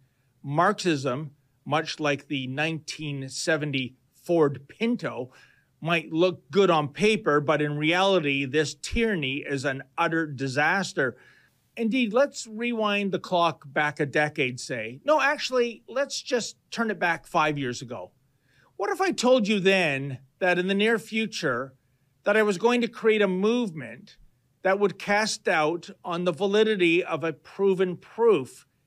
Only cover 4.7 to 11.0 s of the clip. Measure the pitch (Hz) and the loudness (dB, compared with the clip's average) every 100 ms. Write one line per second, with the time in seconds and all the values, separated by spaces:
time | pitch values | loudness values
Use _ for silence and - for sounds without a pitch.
4.7 | - 226 247 123 117 131 - - _ _ | -4 -2 -2 -4 -8 -12 -14 -20 _ _
5.7 | - 160 170 - 160 180 147 - 170 190 | -10 -2 -2 0 2 2 0 -2 4 6
6.7 | 160 143 - 214 214 170 147 143 147 147 | 4 2 2 2 2 2 2 2 0 0
7.7 | 147 156 180 196 185 147 139 135 151 143 | 0 0 2 4 4 2 -2 -2 -2 -2
8.7 | - - 233 226 185 135 139 139 139 139 | -4 -6 -2 0 0 -4 -6 -6 -4 -4
9.7 | 135 - - 165 165 156 131 135 131 156 | -6 -8 -2 0 0 -4 -4 -4 0 0
10.7 | 196 180 - | 0 -2 -2